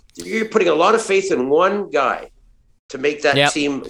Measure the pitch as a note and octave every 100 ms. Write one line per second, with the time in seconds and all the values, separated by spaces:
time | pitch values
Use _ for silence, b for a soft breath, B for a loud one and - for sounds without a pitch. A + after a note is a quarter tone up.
0 | _ - E3+ A3 A3 A3 F3 D3+ F3+ A3
1 | G#3+ G3 F#3+ D3 B2+ D3+ F#3 G3+ F#3+ D3
2 | B2+ E2+ - _ _ _ _ _ - C3
3 | C#3+ D3 D3 C#3 C#3+ D3+ C#3+ C#3